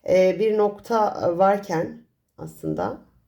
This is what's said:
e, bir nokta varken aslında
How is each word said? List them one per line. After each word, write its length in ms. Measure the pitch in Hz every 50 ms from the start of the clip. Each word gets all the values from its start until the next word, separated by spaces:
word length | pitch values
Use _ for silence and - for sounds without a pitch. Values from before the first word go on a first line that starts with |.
| _ -
e, 300 | 180 185 185 185 175 170
bir 200 | 214 220 214 214
nokta 720 | 208 202 208 - - - 233 220 208 202 - - 104 175 170 170
varken 680 | 190 196 202 196 196 - 175 160 - - - - - _ _ _ _ _ _ -
aslında 640 | 160 160 - - - 80 78 175 87 - - - - _ _ _ _